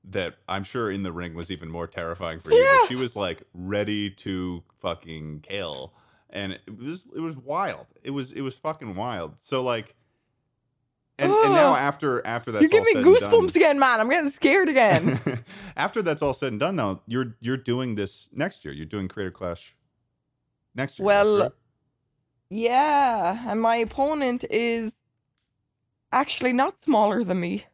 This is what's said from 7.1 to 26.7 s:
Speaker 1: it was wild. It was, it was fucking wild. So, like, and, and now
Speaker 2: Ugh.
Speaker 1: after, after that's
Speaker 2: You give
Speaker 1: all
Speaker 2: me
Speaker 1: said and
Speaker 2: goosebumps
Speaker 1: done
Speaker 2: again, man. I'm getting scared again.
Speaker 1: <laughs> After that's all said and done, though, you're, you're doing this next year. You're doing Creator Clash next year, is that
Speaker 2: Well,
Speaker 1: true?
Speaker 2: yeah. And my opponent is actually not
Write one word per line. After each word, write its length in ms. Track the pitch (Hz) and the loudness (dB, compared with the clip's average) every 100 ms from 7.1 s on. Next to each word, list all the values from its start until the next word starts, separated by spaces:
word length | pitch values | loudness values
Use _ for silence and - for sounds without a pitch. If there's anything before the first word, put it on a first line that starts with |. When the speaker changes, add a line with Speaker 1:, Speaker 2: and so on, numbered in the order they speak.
Speaker 1:
it 40 | - | -10
was 140 | 165 | -10
wild. 520 | 139 123 160 190 78 - _ | -10 -8 -6 -6 -8 -16 _
It 80 | - | -10
was, 200 | 139 131 | -8 -8
it 100 | - | -10
was 140 | 135 | -10
fucking 400 | - 156 156 117 | -8 -10 -10 -10
wild. 380 | 92 120 104 80 - | -8 -6 -8 -10 -14
So, 220 | - 135 | -4 -2
like, 320 | 127 117 104 _ _ _ _ _ _ _ _ _ _ _ _ - | 0 -4 -6 _ _ _ _ _ _ _ _ _ _ _ _ -2
and, 120 | 339 | 2
and 220 | 427 440 | 4 6
now 200 | 349 294 | 6 6
Speaker 2:
Ugh. 60 | 135 | 4
Speaker 1:
after, 460 | 143 139 147 123 | 0 -2 -2 -2
after 260 | - 117 120 | -2 -6 -4
that's 100 | 107 | 4
Speaker 2:
You 60 | 311 | 6
give 100 | 440 | 6
Speaker 1:
all 40 | |
Speaker 2:
me 80 | 466 | 4
Speaker 1:
said 120 | 311 | 4
and 100 | 277 | 8
Speaker 2:
goosebumps 380 | 466 415 466 370 | 6 6 4 4
Speaker 1:
done 80 | 320 | 4
Speaker 2:
again, 160 | 330 285 | 4 6
man. 200 | 269 226 | 4 4
I'm 100 | 226 | 2
getting 200 | 339 285 | 2 0
scared 380 | - 285 392 359 | 0 4 4 4
again. 500 | 262 220 165 165 127 - 123 - - | 4 6 4 2 -2 -4 -6 -12 -20
Speaker 1:
<laughs> 180 | 185 - | -14 -6
After 240 | 151 226 | -4 -2
that's 200 | 175 147 | -2 0
all 120 | 143 | -2
said 180 | 127 135 | -2 -6
and 60 | 107 | -2
done, 160 | 156 185 | -2 0
though, 240 | 104 92 | -2 -4
you're, 300 | - 123 123 110 | -6 -4 -4 -6
you're 160 | 117 131 | -6 -4
doing 380 | 127 123 127 | -4 -4 -4
this 340 | 104 98 - - | -4 -6 -8 -14
next 320 | - 175 - | -6 -6 -6
year. 80 | 76 | -14
You're 120 | 71 | -12
doing 220 | 80 104 95 | -10 -8 -8
Creator 220 | - 95 | -8 -10
Clash 440 | - 90 85 - _ _ _ _ _ _ _ _ _ _ 117 | -8 -10 -10 -16 _ _ _ _ _ _ _ _ _ _ -8
next 220 | 139 - | -8 -2
year, 60 | |
is 40 | 202 | 4
that 160 | 202 | 4
Speaker 2:
Well, 120 | 208 208 | 6 4
Speaker 1:
true? 100 | 185 _ _ _ _ _ _ _ _ _ _ | 0 _ _ _ _ _ _ _ _ _ _
Speaker 2:
yeah. 1000 | 208 233 254 302 285 269 226 175 220 247 | -4 2 2 4 4 2 2 -2 -2 -4
And 120 | 214 | 0
my 160 | 226 233 | 2 2
opponent 680 | 226 - 277 302 262 247 - | 0 0 0 0 -2 -2 -2
is 420 | 220 233 233 220 _ _ _ _ _ _ _ _ _ _ _ _ | 0 0 -2 -4 _ _ _ _ _ _ _ _ _ _ _ _
actually 420 | 254 285 - 254 | -2 -2 -2 0
not 300 | 254 302 | 0 0